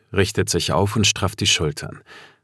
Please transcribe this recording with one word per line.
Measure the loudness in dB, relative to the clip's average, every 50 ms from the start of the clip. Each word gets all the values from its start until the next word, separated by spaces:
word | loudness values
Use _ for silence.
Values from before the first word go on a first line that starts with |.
| _ _ 2
richtet | 2 2 2 2 -2 0 0
sich | 0 0 0 2
auf | 2 2 2 2 2
und | 2 2
strafft | 2 2 0 -2 -2 -2 -2
die | 0
Schultern. | 0 2 2 0 -2 -4 -6 -10 -12 -14 -18 -20 -20 -20 -20 -20 -20 _ _